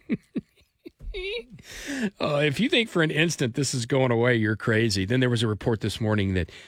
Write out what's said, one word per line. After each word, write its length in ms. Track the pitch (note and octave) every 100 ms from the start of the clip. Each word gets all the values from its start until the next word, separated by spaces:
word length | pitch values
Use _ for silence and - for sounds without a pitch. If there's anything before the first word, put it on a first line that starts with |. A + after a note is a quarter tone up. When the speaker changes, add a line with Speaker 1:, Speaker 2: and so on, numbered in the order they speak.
Speaker 1:
<laughs> 40 | - - _ - - _ _ _ - - - G4 G4 A#4 B3 G3 - - C#4+ C4+ G#3 -
Speaker 2:
Uh, 220 | - C#3+
if 160 | D3+ C3+
you 100 | C4
think 200 | C#4 A3+
for 140 | F3+
an 80 | D#3
instant 440 | D3+ E3+ - B2+ C#3+
this 180 | C3
is 120 | C3 A#2
going 260 | C3+ B2+
away, 240 | A#2 B2 A#2
you're 200 | G#2+ A2
crazy. 500 | - A2 A2+ F#2+ F#2+
Then 140 | B2+
there 100 | B2+
was 140 | A#2
a 40 | A2+
report 340 | G#2 B2 A2
this 180 | G#2+ -
morning 320 | G#2+ G#2 G2
that 160 | F#2 E2+ -